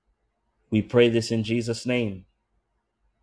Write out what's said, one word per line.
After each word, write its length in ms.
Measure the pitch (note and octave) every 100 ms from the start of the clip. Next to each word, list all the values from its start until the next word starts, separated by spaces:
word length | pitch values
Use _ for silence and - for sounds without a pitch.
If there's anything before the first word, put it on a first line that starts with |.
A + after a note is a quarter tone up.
| _ _ _ _ _ _ _
We 120 | G#2+
pray 260 | - B2 A#2+
this 240 | A2+ A2+
in 100 | A2+
Jesus' 440 | G#2+ A#2 A2+ A2 B2
name 400 | B2 A2 F#2+ - _ _ _ _ _ _ _ _ _